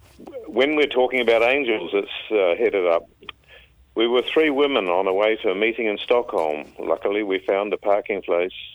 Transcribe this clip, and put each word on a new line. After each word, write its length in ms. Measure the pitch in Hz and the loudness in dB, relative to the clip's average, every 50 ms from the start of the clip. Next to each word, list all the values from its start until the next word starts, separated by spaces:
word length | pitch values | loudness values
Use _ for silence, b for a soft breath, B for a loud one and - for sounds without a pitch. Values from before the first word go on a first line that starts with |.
| _ - - - - - - - - | _ -20 -20 -20 -20 -16 -16 -14 -14
When 300 | - - 110 131 147 151 | -4 0 2 2 2 2
we're 100 | 151 147 | 2 0
talking 340 | 135 - 127 127 123 127 127 | 2 2 2 0 2 0 0
about 220 | 120 113 117 113 117 | 2 4 4 4 4
angels, 480 | 120 131 143 139 117 110 104 87 - 101 | 4 2 2 0 0 -2 -2 -2 -2 -2
it's, 380 | 101 - - - - - - | -2 -2 -4 -8 -12 -6 -2
uh, 240 | 110 107 95 87 85 | 0 2 2 2 2
headed 300 | 95 120 104 98 98 90 | 2 2 2 2 2 2
up. 220 | 87 82 85 - - _ _ - - - _ B B B B B B B _ _ _ _ | 2 2 0 0 -4 _ _ -20 -20 -20 _ B B B B B B B _ _ _ _
We 120 | 107 113 | 0 0
were 140 | 117 120 127 | 2 2 0
three 300 | 117 - - 156 156 151 | 0 0 0 2 2 2
women 380 | 139 135 147 143 139 120 98 90 | 2 2 2 2 2 0 0 2
on 200 | 87 92 98 95 | 0 2 2 2
our 60 | 95 | 2
way 220 | 98 107 110 110 | 2 2 2 0
to 140 | 110 - 107 92 | 0 -2 -2 0
a 20 | |
meeting 320 | 98 107 113 117 - 117 | 0 0 0 0 -2 -4
in 100 | 107 101 | -4 -4
Stockholm. 680 | 101 - - 123 120 120 - - 95 82 78 76 76 69 - - - | -4 -2 0 0 0 0 0 -2 -2 -2 -2 -4 -6 -8 -12 -14 -10
Luckily, 440 | 95 87 80 82 - 101 101 104 107 | -4 -4 -4 -2 -2 -2 -2 -2 -2
we 160 | 98 95 92 | -2 -2 -2
found 340 | - - 101 98 101 104 92 | -2 -2 0 0 0 -2 -4
a 60 | - | -4
parking 420 | - 107 101 104 101 - 107 95 | 0 0 0 0 0 -4 -6 -6
place, 320 | - - 90 87 90 92 - - - - - | -4 -2 0 0 0 -2 -6 -10 -16 -18 -20